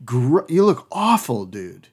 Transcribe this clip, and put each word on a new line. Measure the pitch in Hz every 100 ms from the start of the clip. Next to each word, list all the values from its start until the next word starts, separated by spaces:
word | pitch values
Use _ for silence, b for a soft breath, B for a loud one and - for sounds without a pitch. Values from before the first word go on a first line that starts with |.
gr-, | 120 123 123 170 -
you | 170 208
look | 156 -
awful, | - 220 226 - 113 95
dude." | 101 90 76 _